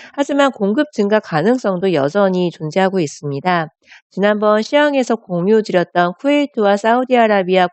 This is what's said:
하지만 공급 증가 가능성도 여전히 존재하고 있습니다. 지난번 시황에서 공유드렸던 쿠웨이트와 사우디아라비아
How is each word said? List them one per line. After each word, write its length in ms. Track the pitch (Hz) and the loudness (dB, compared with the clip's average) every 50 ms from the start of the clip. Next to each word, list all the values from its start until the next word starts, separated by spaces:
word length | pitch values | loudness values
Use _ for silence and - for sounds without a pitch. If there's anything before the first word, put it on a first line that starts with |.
| - - - | -20 -14 -6
하지만 400 | 285 277 - 294 277 277 269 262 | -6 -4 -2 0 0 0 0 0
공급 400 | - 208 190 214 285 294 294 - | -2 -2 -2 0 0 -2 -2 -2
증가 260 | - 202 202 214 214 | -4 -2 0 0 0
가능성도 720 | - - 170 151 156 220 254 254 - 208 190 175 185 196 170 | -2 -2 -2 0 0 0 0 0 -2 -4 -4 -2 -2 -2 0
여전히 600 | 147 135 143 147 202 202 190 185 180 180 175 165 | 0 0 0 0 0 0 2 2 0 -2 -2 -4
존재하고 480 | - 156 156 151 190 190 190 196 190 | -6 -10 -6 -2 0 0 0 0 -2
있습니다. 640 | 165 139 - - - 147 139 139 - 180 180 170 160 156 - _ _ _ - - _ _ | -4 -4 -6 -8 -8 -8 -8 -4 -2 -2 -2 -2 -2 -6 -10 _ _ _ -20 -20 _ _
지난번 520 | _ 190 196 208 214 208 214 208 214 214 220 | _ -2 0 0 0 0 0 0 0 0 0
시황에서 540 | - 294 285 294 302 285 269 247 - 233 | 0 0 2 2 2 0 0 0 -2 -2
공유드렸던 960 | 220 - - 180 175 170 196 220 220 214 - - 180 170 - _ 175 175 175 190 - | -4 -4 -6 -6 -2 0 2 2 2 2 0 0 -2 -2 0 _ 0 0 0 -2 -4
쿠웨이트와 560 | - 277 285 294 285 277 - 240 208 196 202 | -2 0 0 0 0 -2 -2 0 2 2 2
사우디아라비아 920 | 202 - 226 233 247 262 254 254 240 226 214 208 196 185 175 185 185 180 180 | 2 2 0 0 0 0 0 2 2 4 4 2 0 0 2 2 2 2 0